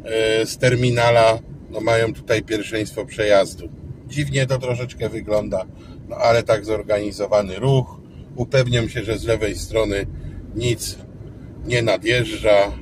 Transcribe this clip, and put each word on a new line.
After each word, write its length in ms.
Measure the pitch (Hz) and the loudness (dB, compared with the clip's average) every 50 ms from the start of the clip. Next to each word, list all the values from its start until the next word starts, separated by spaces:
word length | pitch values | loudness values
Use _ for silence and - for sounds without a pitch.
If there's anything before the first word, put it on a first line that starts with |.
| - | -8
e, 420 | 113 113 110 110 110 110 110 113 | -2 0 0 2 2 2 2 0
z 120 | 107 - | -2 -2
terminala, 800 | - 131 127 123 123 123 123 120 117 117 120 120 117 113 110 113 117 - - - - - - | 0 2 2 4 4 2 2 2 4 4 6 8 8 8 6 6 2 -2 -12 -18 -18 -16 -12
no, 120 | - 107 | -10 -4
mają 320 | 107 113 117 113 113 113 107 | 0 2 2 2 2 0 -2
tutaj 300 | - - - 117 107 98 | -8 -2 -2 -2 -2 0
pierwszeństwo 640 | - 110 107 98 101 117 110 104 95 - 110 101 | -2 -4 -4 -4 -4 -4 -4 -4 -4 -6 -8 -8
przejazdu. 640 | - - - 107 104 104 98 95 - - - 87 82 - - - - - - - | -8 -4 -2 2 4 6 6 4 2 -2 -14 -14 -16 -16 -16 -16 -16 -16 -16 -16
Dziwnie 380 | - 127 143 147 139 135 139 131 | -10 -6 -4 -4 -2 0 0 0
to 120 | 123 135 | 0 0
troszeczkę 520 | 123 127 127 123 123 127 123 - - 117 110 | -2 0 -2 -2 -2 -4 -8 -8 -6 -6 -6
wygląda, 560 | 110 110 101 101 104 107 104 104 98 92 92 - - - - - - - - - | -6 -6 -4 0 0 0 0 0 -4 -4 -4 -6 -14 -20 -20 -20 -18 -18 -14 -14
no, 60 | - | -4
ale 280 | - 123 117 117 117 110 | 2 4 4 4 4 4
tak 220 | - 113 107 101 | 2 0 0 2
zorganizowany 880 | 107 110 107 101 98 107 104 104 104 98 - 104 95 101 104 101 95 92 | -4 -4 -4 0 0 0 0 0 -4 -4 -6 -2 2 2 2 2 0 -4
ruch. 460 | 98 117 135 135 131 123 - - - - - - - - - - | -2 2 4 4 4 2 0 -8 -18 -20 -20 -18 -18 -18 -16 -8
Upewniam 540 | - 120 - - 131 127 123 120 120 113 - | -8 -6 0 2 2 2 2 0 0 0 -2
się, 140 | - 123 101 | -4 -6 -4
że 140 | 104 110 | -4 -4
z 60 | 101 104 | -4 0
lewej 320 | 113 113 107 107 104 101 | 0 0 0 0 -4 -4
strony 500 | - - - - 113 110 104 101 101 98 - - - - - - - - - - | -6 -8 -2 0 0 0 2 0 -2 -4 -6 -8 -10 -12 -12 -12 -14 -16 -10 -8
nic 420 | 110 120 123 117 - - - - - - - - - - - - - - - - - - | -4 -2 -2 -2 -2 -4 -10 -10 -12 -16 -20 -18 -18 -18 -18 -16 -18 -18 -18 -16 -14 -6
nie 160 | - 123 120 | -2 0 0
nadjeżdża 920 | 117 113 98 92 - 113 123 123 117 - - - - 107 104 101 101 101 95 90 | 2 2 0 2 2 2 2 2 2 -2 -4 -2 4 6 6 6 6 2 0 -10